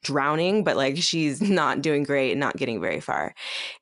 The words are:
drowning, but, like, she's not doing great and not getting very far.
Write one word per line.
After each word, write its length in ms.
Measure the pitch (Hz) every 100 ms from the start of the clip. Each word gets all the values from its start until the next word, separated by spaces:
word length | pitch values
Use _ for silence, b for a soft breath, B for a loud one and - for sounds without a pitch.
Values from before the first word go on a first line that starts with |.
drowning, 600 | - 143 139 156 175 214
but, 120 | 170 139
like, 200 | 135 143
she's 420 | - 165 151 135
not 420 | 202 185 147 131
doing 200 | 160 147
great 300 | 139 143 131
and 80 | 107
not 160 | 139 -
getting 240 | 127 110
very 200 | 87 78
far. 320 | - 71 78 - B B B B